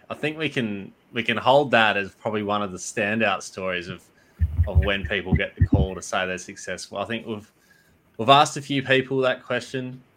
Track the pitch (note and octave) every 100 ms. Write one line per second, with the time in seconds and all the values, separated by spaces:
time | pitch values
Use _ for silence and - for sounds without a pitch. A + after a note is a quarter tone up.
0 | - A2+ D3 D#3 D3+ C#3+ A2 G2+ F#2+ -
1 | _ A#2+ A#2 A2 A#2 C#3 C#3 A#2 A2 G2+
2 | G2 - A#2 G#2+ G2+ G#2 G2+ F2+ - A#2+
3 | G#2 A2 G#2+ F#2+ - - F#2 F2+ F2 F2
4 | _ _ _ - D#2 - - F#2 G2+ G2
5 | F2+ G2+ F2 F#2 G2 - F#2+ G2 F#2+ F2
6 | - G2+ F#2 F2+ - F#2+ - F2+ - G2
7 | G2 A2+ A2+ G#2+ - _ _ _ _ _
8 | _ - A2+ C#3 D3+ C#3+ C#3 C#3 C3 C3
9 | C3 C3+ B2+ B2 - B2 B2 C3+ B2+ B2+
10 | _